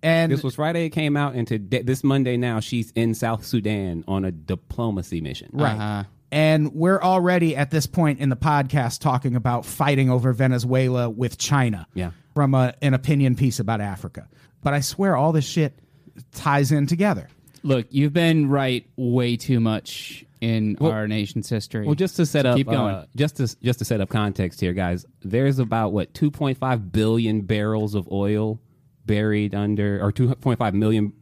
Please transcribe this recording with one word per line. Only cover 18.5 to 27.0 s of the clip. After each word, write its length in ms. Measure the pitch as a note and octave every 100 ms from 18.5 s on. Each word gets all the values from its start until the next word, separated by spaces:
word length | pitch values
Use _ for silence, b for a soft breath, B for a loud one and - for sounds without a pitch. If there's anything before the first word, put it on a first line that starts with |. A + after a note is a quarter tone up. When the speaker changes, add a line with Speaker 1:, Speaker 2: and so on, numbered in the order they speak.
| C#3 C3 B2 - -
Speaker 3:
way 400 | B2+ B2 B2 A#2+
too 240 | - B2+
much 640 | A2+ A2 - - - - - _
in 380 | A#2 A2+ G#2+ G#2
Speaker 2:
Well, 120 | D#3
Speaker 3:
our 160 | A2+ G#2+
nation's 400 | G#2+ G2+ - G2+
history. 360 | A#2 - A2+ G#2+
Speaker 2:
well, 100 | D3
just 200 | F#3 -
to 80 | D#3+
set 180 | D3+
Speaker 3:
So 80 | C3
Speaker 2:
up, 40 | B2
Speaker 3:
keep 100 | C3+
going. 100 | C3+ A2+ F#2+
Speaker 2:
uh, 100 | D#2 A#2
just 180 | D3 -
to, 160 | B2 -
just 180 | A#2+ B2
to 60 | -
set 140 | A2+
up 80 | F#2+
context 520 | A2 G#2 F#2+ F#2 -
here, 100 | F#2
guys, 340 | F2+ F2+ F2 - _
there's 360 | F#2+ A2 C3+ C3+
about, 320 | A#2+ A2+ A2
what, 220 | G2+ F2
two 180 | - D3
point 260 | C#3+ C#3+ C3
five 340 | C3 B2 G2
billion 480 | A2